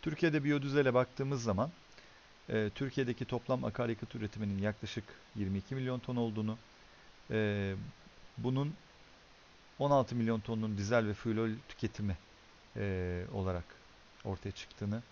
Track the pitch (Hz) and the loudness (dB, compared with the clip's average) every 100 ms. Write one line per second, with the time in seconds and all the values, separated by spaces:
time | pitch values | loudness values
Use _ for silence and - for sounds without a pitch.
0 | - 151 170 156 143 147 139 139 135 123 | -4 2 4 4 2 2 4 4 6 6
1 | 127 - 135 139 117 98 139 - - - | 2 0 -2 0 0 2 0 -4 -20 -20
2 | - - - - - 110 107 - 139 131 | -20 -20 -20 -20 -2 0 0 -2 -4 0
3 | 127 120 120 123 - 127 123 113 120 113 | 0 0 -2 -4 0 -2 0 -2 -2 -2
4 | 113 117 107 104 104 98 104 104 107 - | -6 -6 -6 -4 -2 0 -2 -2 -6 -8
5 | 107 - - - 98 98 95 135 127 127 | -10 -18 -14 -6 -2 -2 -2 -4 -2 -4
6 | - 123 117 107 107 113 - - - - | -4 -2 0 0 -2 -4 -10 -20 -20 -20
7 | - - - 113 107 104 98 95 113 - | -20 -20 -4 0 2 2 0 -2 -8 -14
8 | - - - - 117 131 143 - - - | -20 -20 -16 -4 0 0 0 -4 -14 -20
9 | - - - - - - - - 143 143 | -20 -20 -20 -20 -20 -20 -20 -2 6 6
10 | 120 120 113 113 104 113 110 101 101 120 | 6 2 2 2 0 -2 0 0 4 4
11 | 107 101 120 107 113 110 - - 113 - | 4 0 -2 0 0 -2 -10 -6 -4 -2
12 | 104 87 - - - - - - 101 95 | -4 -4 -8 -20 -20 -20 -14 -6 -2 -2
13 | 90 87 90 104 95 87 87 - - - | -2 -4 -4 -2 -2 -2 -4 -16 -20 -20
14 | - - - 95 104 - - - 104 107 | -20 -10 -6 -4 -6 -10 -14 -6 -4 -4
15 | 120 | -6